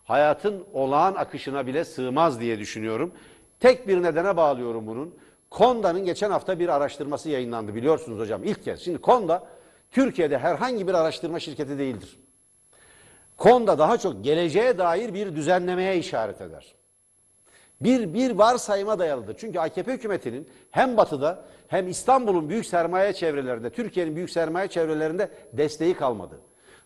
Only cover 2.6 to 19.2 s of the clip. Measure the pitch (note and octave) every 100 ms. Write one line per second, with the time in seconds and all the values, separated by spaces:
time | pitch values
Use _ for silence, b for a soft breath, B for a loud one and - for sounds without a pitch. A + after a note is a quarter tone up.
2.6 | G#2 A#2 A2 A2 F3 B B B B _
3.6 | B3 B3 G3 F3+ F3 D#3 F#3+ F3 D3+ B2+
4.6 | A#2+ A2+ G#2+ A2+ E3 - b b _ -
5.6 | A#3 A#3+ F#3+ F3 F#3 D#3+ G#3 E3+ - F3+
6.6 | F3 C#3+ C#3+ - C#3+ C#3 D#3 C3+ B2 A#2
7.6 | G#2 G#2 C3 D#3 - G#2+ A2 G2+ E3 G3+
8.6 | - E2+ F3+ - - B3 F#3+ - B B
9.6 | B B B A#3+ C4 F3+ D#3 C3+ D3+ D#3
10.6 | B3+ A#3 F#3 F#3 D#3+ - E3+ E3 - C#3+
11.6 | C3+ C#3 C#3 G#2+ - - _ _ _ _
12.6 | _ b b b b b b - G3 B3
13.6 | G#3+ D3 D#3 A#3 F#3 G2+ A#2 D#3+ E3+ E3
14.6 | B3 F#3+ F3 E3+ A#3 F#3 G3+ D3+ D3+ F3+
15.6 | F3+ F3+ F#3+ F3+ D#3 B2+ A2 F#2 F#2 D#2
16.6 | - _ _ _ _ _ _ _ b b
17.6 | b b F#3+ B3+ G3 F#3 C4 F#3+ G#3+ B3
18.6 | - G3+ G3+ G#3 E3 C3+